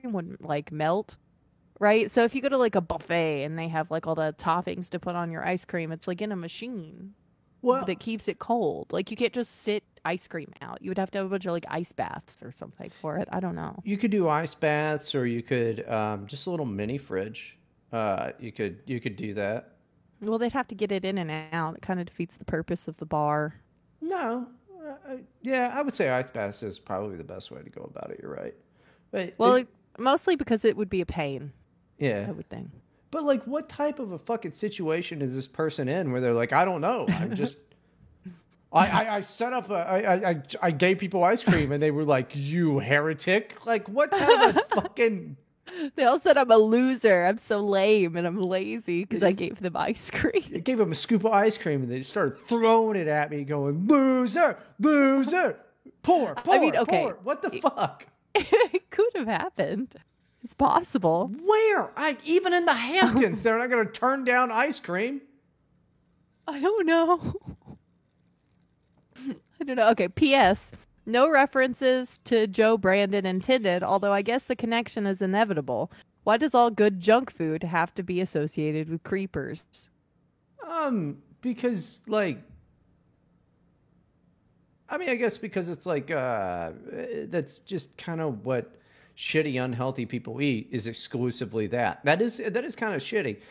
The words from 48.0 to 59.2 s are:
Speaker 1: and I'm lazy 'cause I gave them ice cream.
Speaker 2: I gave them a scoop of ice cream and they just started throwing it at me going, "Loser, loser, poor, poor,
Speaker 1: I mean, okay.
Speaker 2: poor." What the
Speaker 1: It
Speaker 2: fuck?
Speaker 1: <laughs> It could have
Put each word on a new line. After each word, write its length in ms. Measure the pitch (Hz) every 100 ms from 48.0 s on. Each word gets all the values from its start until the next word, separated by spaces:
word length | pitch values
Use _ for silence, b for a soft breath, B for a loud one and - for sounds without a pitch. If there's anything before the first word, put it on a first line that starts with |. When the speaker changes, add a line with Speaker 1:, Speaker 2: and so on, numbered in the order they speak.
| 170 170
Speaker 1:
and 100 | 170
I'm 140 | 190
lazy 640 | 185 185 202 226 202 175 196
'cause 180 | 180
I 80 | 196
gave 300 | 196 175 -
them 160 | 185 -
ice 340 | - 226 -
cream. 320 | - - 403 -
Speaker 2:
I 60 | 175
gave 180 | 175 240
them 140 | 180
a 40 | 156
scoop 280 | - 220
of 80 | 220
ice 260 | 202 214 214
cream 260 | 175 139
and 60 | 123
they 80 | 127
just 100 | 131
started 280 | 208 147 - -
throwing 500 | 233 226 226 220 202
it 100 | 151
at 240 | 151 147
me 140 | 147 139
going, 420 | 147 143 156 196
"Loser, 680 | 285 269 254 247 294 302 - B B
loser, 760 | 285 294 277 269 262 359 277 - - _ - _
poor, 320 | - 349 208 135
poor, 200 | - 392
Speaker 1:
I 40 |
mean, 160 | 311 294
okay. 280 | 240 349
Speaker 2:
poor." 140 | 269 -
What 180 | 196 -
the 140 | 185 -
Speaker 1:
It 60 |
Speaker 2:
fuck? 440 | 320 - 160 - - _
Speaker 1:
<laughs> 160 | _ 415
It 540 | - 466 415 370 -
could 220 | - 466
have 120 | 381